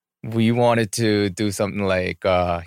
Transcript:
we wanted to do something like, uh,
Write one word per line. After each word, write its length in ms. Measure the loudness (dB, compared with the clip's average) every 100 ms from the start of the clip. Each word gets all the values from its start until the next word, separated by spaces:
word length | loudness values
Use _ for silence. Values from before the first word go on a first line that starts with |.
| _ _
we 280 | -6 0 2
wanted 400 | 4 2 2 0
to 360 | -2 0 2 0
do 220 | -2 -4
something 320 | -2 -4 -2 -2
like, 380 | -2 -2 -4 0
uh, 360 | 2 0 -4